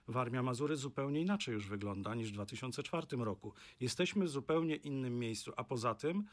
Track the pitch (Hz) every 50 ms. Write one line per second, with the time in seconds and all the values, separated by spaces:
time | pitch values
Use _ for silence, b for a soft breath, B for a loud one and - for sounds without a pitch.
0 | B - 113 127 123 117 120 127 123 127 123 117 147 147 156 143 135 139 - -
1 | 139 139 143 151 170 190 208 196 - 131 113 104 101 98 104 101 101 101 98 98
2 | 98 104 113 117 110 107 101 104 101 - - 113 127 127 - - - - - 170
3 | 170 - 143 123 117 107 95 - - 95 B B B B B B 123 120 - -
4 | 180 180 - 208 185 165 139 139 127 - 156 165 165 160 156 147 - 147 139 135
5 | 131 127 120 120 120 113 110 - - - - - 127 - 135 117 113 120 110 -
6 | - 151 180 202 208 B